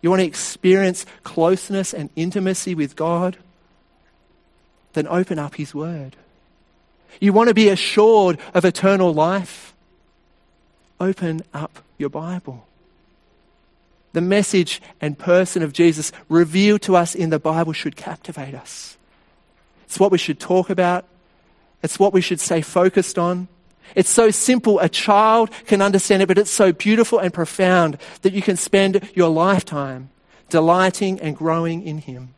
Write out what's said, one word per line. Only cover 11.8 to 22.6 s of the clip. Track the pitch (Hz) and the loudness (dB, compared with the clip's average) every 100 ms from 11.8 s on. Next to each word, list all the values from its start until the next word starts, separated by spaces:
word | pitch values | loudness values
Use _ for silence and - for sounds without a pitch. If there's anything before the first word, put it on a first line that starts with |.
| _ _ | _ _
your | 143 | -8
Bible. | 151 160 180 - 123 _ _ _ _ _ _ _ _ _ _ _ _ _ _ _ | -8 -10 -10 -12 -18 _ _ _ _ _ _ _ _ _ _ _ _ _ _ _
The | 165 | -4
message | 175 202 202 190 170 - - _ | 0 0 2 0 0 -6 -14 _
and | 151 143 | -8 -8
person | - 180 185 185 | 2 2 2 -2
of | 156 | -6
Jesus | 143 170 156 151 - _ | 2 2 2 -8 -12 _
revealed | 165 165 175 202 208 | 2 2 4 4 2
to | - 180 | 2 2
us | 170 - | 2 -4
in | 165 | -2
the | 156 | -2
Bible | 156 160 165 | -2 -2 -2
should | 156 151 - | -4 -8 -10
captivate | - 165 - 160 139 | -16 -14 -16 -16 -14
us. | 127 - - - - _ _ _ _ _ _ _ _ _ | -16 -18 -18 -20 -20 _ _ _ _ _ _ _ _ _
It's | - | 0
what | 196 | 2
we | 180 | 2
should | - 147 | -2 -8
talk | - 185 180 | -2 0 0
about. | 185 180 170 - _ _ _ _ _ _ _ | 0 0 -2 -6 _ _ _ _ _ _ _
It's | 160 - | -10 0
what | 196 | 2
we | 190 | 2
should | 170 170 | 0 -4
stay | - 170 | -2 -4